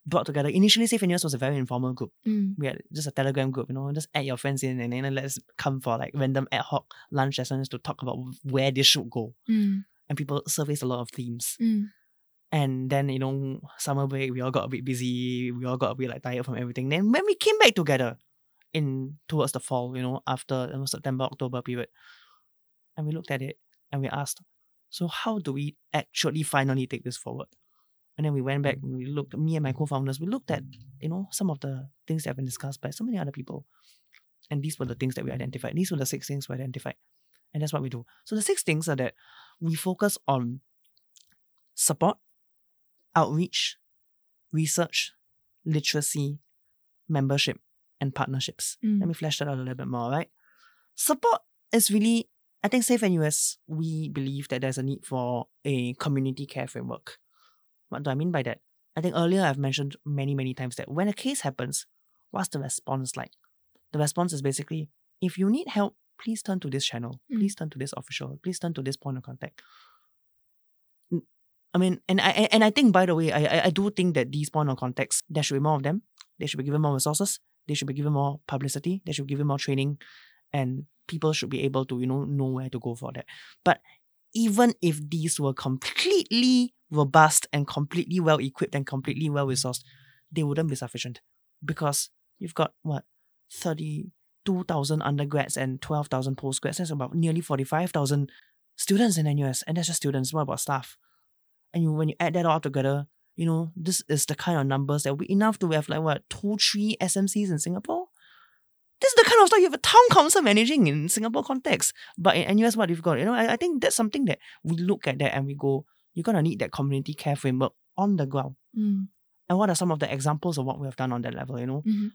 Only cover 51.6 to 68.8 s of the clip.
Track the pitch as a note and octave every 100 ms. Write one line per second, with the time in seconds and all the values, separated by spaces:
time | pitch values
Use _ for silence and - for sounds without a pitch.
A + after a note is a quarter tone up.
51.6 | _ A3+ - G#3 A3 A#3 - _ _ _
52.6 | G#3 B3+ A#3 A#3+ G#3 F3 D3+ D3+ - -
53.6 | - D#3+ D#3+ D#3+ D3+ D3 C3+ C#3 - B2+
54.6 | C3 C3 C3 C#3 - C3 B2 A#2+ - _
55.6 | C#3+ C3 B2 B2 D3+ C#3 C3+ C3 C#3 C3+
56.6 | C3+ B2 B2 A#2 - - _ _ _ _
57.6 | _ _ _ C3+ C#3+ C3+ E3+ E3 A#2+ -
58.6 | _ _ _ - E3+ E3 E3+ F#3+ E3+ C3+
59.6 | C#3 C3+ C#3+ - D3+ C#3+ C#3 C#3 C3 B2+
60.6 | B2+ - - D3 G3+ G3+ B3+ C#4 C#3+ C3
61.6 | B2+ - - _ _ _ _ - F#3 D3
62.6 | C#3 - - C3+ C3 - - - _ _
63.6 | _ _ _ D3 D3 - F3 D3+ C#3 C3+
64.6 | D3+ D#3+ D3+ _ _ _ F#3 F3+ F#3+ C4
65.6 | - G#3 G3+ - _ - - A3+ - C3
66.6 | D3 C#3 - A#2+ A#2+ C3 _ A#3 G3 -
67.6 | D#3 C#3 C3+ - - - C3+ D3 F#3 F3+
68.6 | E3+ D#3+